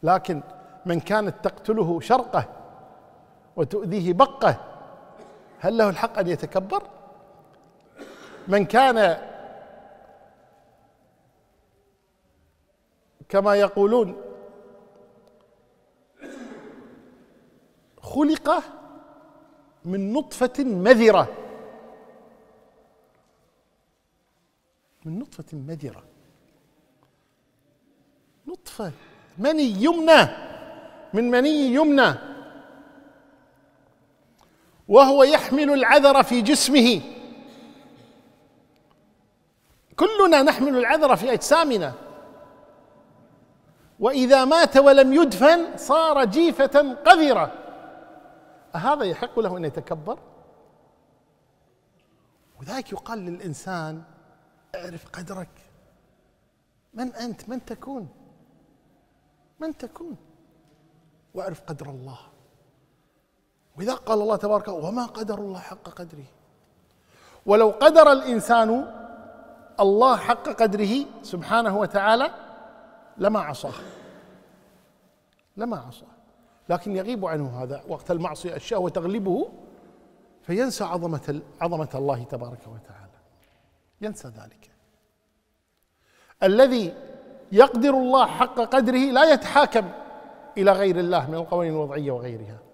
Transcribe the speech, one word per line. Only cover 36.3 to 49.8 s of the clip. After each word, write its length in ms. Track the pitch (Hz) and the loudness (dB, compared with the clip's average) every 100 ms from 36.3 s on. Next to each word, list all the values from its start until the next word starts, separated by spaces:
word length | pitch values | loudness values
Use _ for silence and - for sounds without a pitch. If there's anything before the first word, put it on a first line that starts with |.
| 240 | 0
جسمه. 600 | 214 294 - 277 240 208 - - - - - - - - - - - _ _ _ _ _ _ _ _ _ _ _ _ _ _ _ _ _ _ - | 0 0 2 4 4 2 -4 -18 -20 -20 -20 -20 -20 -20 -20 -20 -20 _ _ _ _ _ _ _ _ _ _ _ _ _ _ _ _ _ _ -2
كلنا 460 | 359 427 381 311 | -2 2 4 6
نحمل 360 | 277 - 262 262 | 4 2 0 0
العذر 380 | 233 311 269 214 | 0 2 2 2
في 180 | 226 | 0
أجسامنا، 600 | 233 - 302 320 226 151 123 - - - - - - _ _ _ _ _ _ _ _ _ _ _ _ _ _ | -4 2 2 2 -2 -4 -10 -20 -20 -20 -20 -20 -20 _ _ _ _ _ _ _ _ _ _ _ _ _ _
وإذا 460 | 220 269 254 269 262 | -2 0 4 6 6
مات 320 | 320 330 269 | 4 4 6
ولم 360 | 277 277 262 | 8 8 6
يدفن 640 | 269 320 196 269 339 330 - | 6 2 4 6 6 2 -10
صار 480 | - 302 320 285 247 | -2 2 2 2 0
جيفة 680 | 214 339 - 277 285 294 | 2 0 2 2 2 2
قذرة. 580 | 247 - 359 302 220 156 - - - - - - - - - _ - _ - | 0 6 6 6 2 -2 -6 -18 -20 -20 -20 -20 -20 -20 -20 _ -20 _ -8
أهذا 280 | 196 294 | -2 -2
يحق 360 | 208 - 240 - | -2 -6 -6 -4
له 180 | 214 180 | -4 -4
أن 80 | 160 | -8
يتكبر؟ 540 | 147 | -8